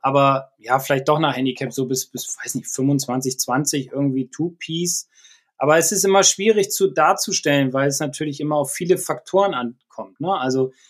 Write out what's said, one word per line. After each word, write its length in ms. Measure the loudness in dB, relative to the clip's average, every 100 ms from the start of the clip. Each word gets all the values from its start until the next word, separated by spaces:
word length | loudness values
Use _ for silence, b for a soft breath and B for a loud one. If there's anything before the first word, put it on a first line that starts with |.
aber 500 | 0 4 4 2 -4 _
ja, 220 | 0 0
vielleicht 300 | 2 0 2
doch 100 | 2
nach 160 | 2 0
Handicap, 380 | -2 -2 -6
so 120 | -4 -4
bis, 200 | -4 -6
bis, 320 | -12 -12 -12
weiß 140 | -8 -8
nicht, 120 | -6
fünfundzwanzig, 720 | -2 0 0 0 -4 -4 -6
zwanzig 520 | -2 -2 0 -4 -4
irgendwie 380 | -2 0 0 -4
Two-Piece. 800 | -4 -6 -6 -8 -4 -2 -4 -8 b b b b -4
Aber 200 | 2 4
es 140 | 4
ist 140 | 0 4
immer 180 | 4
schwierig 460 | 4 4 2 2 0
zu, 180 | 0 0
darzustellen, 840 | 4 2 2 -2 -2 2 2 2
weil 140 | 0 0
es 120 | 0
natürlich 400 | -4 -4 -6 -4
immer 160 | -2 -2
auf 160 | -2
viele 260 | -4 0 0
Faktoren 560 | 0 -6 0 2 2
ankommt, 680 | 0 -6 -8 _ -14 -14 -8
ne? 120 | -4
Also 380 | -2 0 0 -2 b